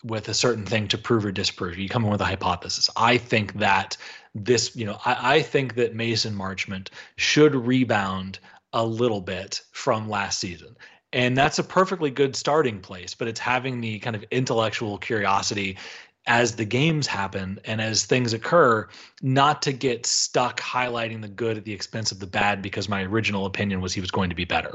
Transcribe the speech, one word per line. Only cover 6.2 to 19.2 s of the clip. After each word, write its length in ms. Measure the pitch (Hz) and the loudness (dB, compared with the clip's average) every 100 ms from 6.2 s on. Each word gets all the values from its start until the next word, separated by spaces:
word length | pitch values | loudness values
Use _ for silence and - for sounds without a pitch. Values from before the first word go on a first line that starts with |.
| 113 | -2
Marchment 560 | 101 95 95 - 95 95 - - - | -4 -6 -6 -6 -6 -10 -16 -20 -4
should 380 | - 151 151 135 | 2 6 6 6
rebound 840 | 117 131 120 110 98 95 95 95 - - _ | 2 2 2 2 0 -4 -6 -12 -18 -20 _
a 100 | 120 | -2
little 380 | 113 113 123 104 | -2 2 2 0
bit 400 | 92 90 101 - - | -4 -8 -6 -10 -10
from 380 | - - 110 107 | -6 0 0 0
last 300 | 104 98 - | -4 -2 -4
season. 360 | 98 85 76 - - - _ | -6 -10 -16 -20 -20 -20 _
And 240 | 127 123 127 | 0 2 4
that's 220 | 147 - | 4 2
a 40 | |
perfectly 460 | 175 - 185 190 156 | 0 2 2 2 -2
good 260 | 127 139 120 | 2 0 2
starting 460 | - 151 135 104 | 2 2 2 0
place, 320 | - 92 87 | -10 -14 -14
but 140 | - 120 | -6 -6
it's 120 | 113 | -4
having 400 | - 123 127 123 | -2 -2 -2 -4
the 200 | 113 107 | -6 -6
kind 160 | 120 110 | -6 -6
of 100 | 107 | -2
intellectual 680 | 123 131 117 110 - 110 101 | -2 2 2 2 0 -4 -6
curiosity 800 | - 113 98 98 92 101 98 92 - - - _ - | -2 0 2 2 0 -4 -4 -8 -14 -18 -20 _ 2
as 280 | 120 120 117 | 4 4 0
the 100 | 107 | -2
games 400 | 120 156 156 135 | 2 2 2 0
happen 540 | 98 95 98 95 98 - | -2 -4 -4 -6 -8 -6
and 140 | 110 | -4
as 240 | 110 110 | 0 -2
things 300 | - 131 120 | 2 2 2
occur, 540 | 110 - 170 139 110 - - - - | -2 2 6 6 4 0 -12 -20 -6